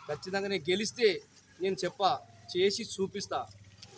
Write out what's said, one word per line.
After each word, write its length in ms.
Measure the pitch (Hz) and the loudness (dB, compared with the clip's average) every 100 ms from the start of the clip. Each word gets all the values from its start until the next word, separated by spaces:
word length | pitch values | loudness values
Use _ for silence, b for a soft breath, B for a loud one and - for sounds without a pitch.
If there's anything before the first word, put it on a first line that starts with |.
| - | -8
ఖచ్చితంగా 400 | 147 185 196 196 | -8 -4 -4 0
నేను 240 | 196 147 | -2 2
గెలిస్తే 500 | 185 220 - 226 156 - - - - | 0 0 4 4 4 -4 -20 -20 -4
నేను 140 | 185 185 | -2 -2
చెప్ప, 380 | 175 - 190 156 - - - 180 | -4 2 2 2 -4 -20 -6 2
చేసి 260 | 190 202 | 2 2
చూపిస్తా. 640 | 226 - 190 202 - 156 120 - - - - | -4 -4 -4 -4 -4 -4 -6 -12 -20 -20 -20